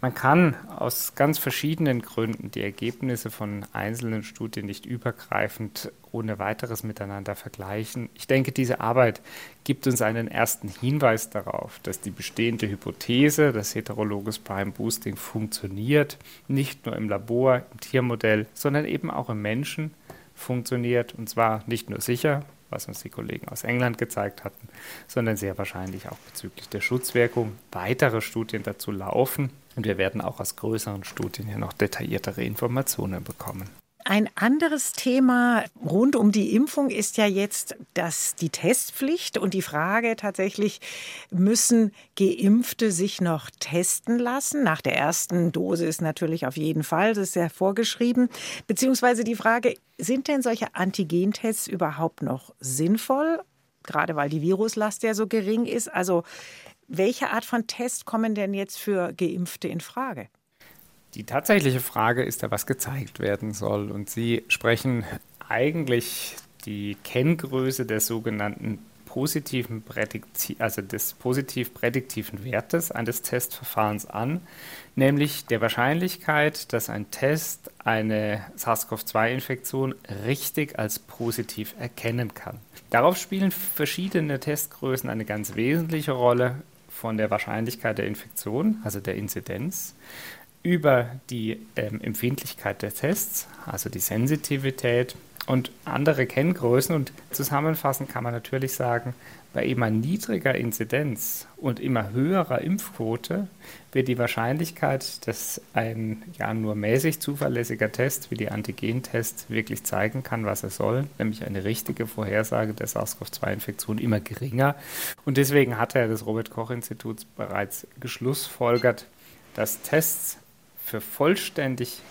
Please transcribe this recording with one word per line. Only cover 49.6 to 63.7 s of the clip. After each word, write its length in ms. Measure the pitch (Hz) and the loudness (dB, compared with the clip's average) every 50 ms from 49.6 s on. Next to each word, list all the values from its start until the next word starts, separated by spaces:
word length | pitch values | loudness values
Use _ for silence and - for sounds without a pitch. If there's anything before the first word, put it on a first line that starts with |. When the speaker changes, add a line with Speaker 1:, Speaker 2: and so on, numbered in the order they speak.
| 220 247 - - _ _ _ _ | 4 2 0 0 _ _ _ _
Speaker 2:
sind 300 | - 180 254 262 277 - | 0 0 2 2 2 2
denn 160 | 294 277 247 | 0 2 2
solche 320 | 247 233 226 220 - _ | 2 0 0 -2 -4 _
Antigentests 880 | - 180 190 190 - 190 151 160 175 180 202 214 - - 226 220 - - | 0 0 0 2 0 0 2 2 2 4 2 0 0 -2 -2 -2 -2 -4
überhaupt 560 | - - 180 180 151 151 139 160 165 _ - | -4 -2 0 0 0 0 0 -2 -2 _ -2
noch 320 | 143 139 131 135 - - - _ | -4 -4 -4 -4 -6 -14 -20 _
sinnvoll? 840 | - 131 131 135 156 170 208 226 - - 262 269 302 320 330 330 381 _ _ _ _ _ _ _ | -6 -4 -2 0 2 4 2 2 2 0 0 2 2 0 0 -2 -4 _ _ _ _ _ _ _
Gerade 340 | _ - - - 151 - 165 | _ -4 0 0 2 2 2
weil 140 | 147 143 143 | 0 0 0
die 140 | 156 160 147 | 0 0 2
Viruslast 580 | 170 190 190 220 226 - 220 214 214 208 - | 2 4 4 2 0 0 0 0 0 -2 0
ja 140 | - 226 220 | 0 0 2
so 100 | 202 220 | 2 0
gering 400 | 190 - 220 196 190 220 226 240 | 2 2 0 2 2 2 2 2
ist. 260 | - - 240 226 320 | 2 0 -2 -4 -2
Also 320 | 311 - 180 180 185 170 170 - - - - - - - - - - _ _ _ | -2 0 2 4 2 2 2 -2 -14 -18 -16 -18 -18 -20 -20 -20 -20 _ _ _
Welche 440 | - 160 190 208 247 - 277 - | 0 2 2 2 4 2 -2 0
Art 140 | - 220 - | 0 -2 -2
von 200 | - - 233 226 | 0 -2 -2 -2
Tests 400 | - - - 240 254 - - - | -2 -4 -4 -4 -4 -4 -6 -8
kommen 300 | - - 220 226 226 220 | -4 -2 0 0 2 2
denn 180 | 208 202 190 202 | 0 0 0 0
jetzt 240 | 196 196 190 - - | -2 -4 -6 -8 -8
für 340 | - - 202 185 175 180 | -2 0 0 2 0 -2
Geimpfte 560 | - - 185 165 - 185 175 170 - - - 160 | -2 0 0 0 0 -2 -4 -6 -6 -8 -6 -6
in 140 | - 170 | -6 -6
Frage? 460 | - - - - 262 269 214 135 101 - _ _ _ _ _ _ - - - - - _ _ _ _ _ - | -8 -8 -6 -6 -6 -4 -6 -8 -12 -14 _ _ _ _ _ _ -20 -20 -20 -20 -20 _ _ _ _ _ -12
Speaker 1:
Die 80 | - 107 | -12 -10
tatsächliche 560 | - 123 139 - - 214 202 151 135 127 127 | -2 -2 -2 4 6 6 6 6 6 2 2
Frage 440 | 120 - - 110 110 113 120 123 127 | -2 -2 0 2 4 4 4 4 2
ist 200 | - - - - | 0 -2 -4 -2
ja, 80 | 110 | -2
was 160 | 110 101 - - | -2 -2 0 -2
gezeigt 520 | 131 - - - 135 139 104 - - - | -2 -2 -2 -6 -4 -6 -8 -8 -8 -4
werden 340 | - 101 101 101 - 107 107 | 0 0 0 0 -2 -4 -6
soll. 360 | 98 104 107 | -4 -2 0